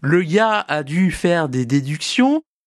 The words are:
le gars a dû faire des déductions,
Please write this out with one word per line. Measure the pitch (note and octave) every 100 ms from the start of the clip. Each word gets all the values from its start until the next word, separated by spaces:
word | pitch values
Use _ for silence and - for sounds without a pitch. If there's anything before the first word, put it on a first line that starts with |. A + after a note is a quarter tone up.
le | C#3 F3
gars | E3+ G3 A3 G#3
a | - D3+
dû | C#3 E3 F#3+
faire | - F3+ E3+ D3+
des | B2+ A#2+
déductions, | C#3 C3+ D3+ - - C4 D#4 - _